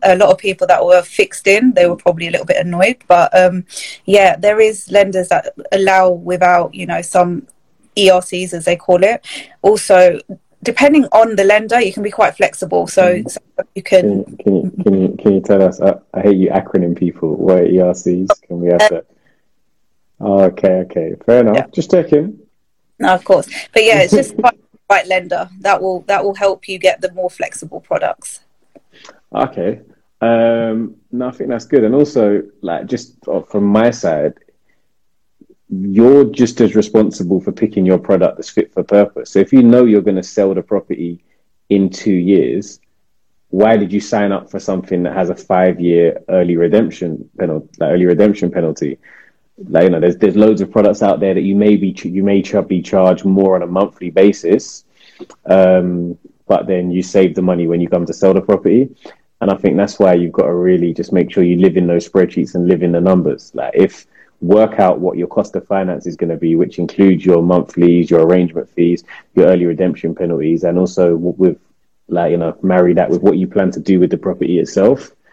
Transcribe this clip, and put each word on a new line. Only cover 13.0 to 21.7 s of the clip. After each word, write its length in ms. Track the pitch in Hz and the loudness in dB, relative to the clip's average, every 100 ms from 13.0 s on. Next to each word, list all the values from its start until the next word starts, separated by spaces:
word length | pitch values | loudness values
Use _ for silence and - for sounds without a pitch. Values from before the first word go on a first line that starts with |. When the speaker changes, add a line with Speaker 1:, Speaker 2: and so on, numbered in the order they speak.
| 180 180 | 2 0
Speaker 2:
Mm. 160 | 220 | -6
Speaker 1:
so 80 | - - - - 196 | -14 -12 -12 -10 -12
you 80 | |
can 180 | - 185 | 0 2
Speaker 2:
Can 160 | 214 196 | 2 -2
you, 200 | - - | -6 -6
can 120 | 208 190 | -2 0
you, 280 | 190 185 | -2 -4
can 180 | 196 190 | 0 0
you, 160 | 185 - | 0 0
can 120 | 214 196 | 0 0
you 60 | |
tell 200 | - 98 | 2 2
us? 180 | 185 185 | 2 2
I, 160 | - - _ | -2 -2 _
I 80 | 95 | -2
hate 160 | 104 95 | 2 2
you 120 | 95 | 2
acronym 480 | 95 - 95 87 87 | -2 -2 -2 -2 -2
people. 380 | 87 - 80 78 | -4 -4 -6 -2
What 240 | 90 90 | 2 2
are 60 | 87 | 2
E 140 | 92 | 2
R 140 | 90 | 2
Cs? 340 | 90 92 90 95 - _ | 0 -4 -4 -2 -4 _
Can 120 | 87 | -6
we 80 | 87 | -2
have 120 | 87 | 2
Speaker 1:
Uh, 80 | 214 | 2
Speaker 2:
that? 160 | 85 - _ _ _ _ _ _ _ _ _ _ _ | 0 -8 _ _ _ _ _ _ _ _ _ _ _
Oh, 220 | 104 98 | -2 2
okay, 300 | 92 92 95 92 90 | 2 2 0 0 -2
okay, 300 | 90 80 90 - | -6 -8 -8 0
fair 140 | 123 | 2
enough. 140 | 113 104 | 4 0
Speaker 1:
Yeah. 120 | - | -2